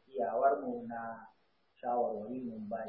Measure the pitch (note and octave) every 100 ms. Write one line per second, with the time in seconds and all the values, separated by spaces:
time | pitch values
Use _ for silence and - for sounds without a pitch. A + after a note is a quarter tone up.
0 | _ - - - - - B3+ - A#3 A#3
1 | A#3 A3+ G#3+ - _ _ _ _ B2 A#2+
2 | A#2 G#2+ A2 B2+ A#2+ A2 G#2 A2+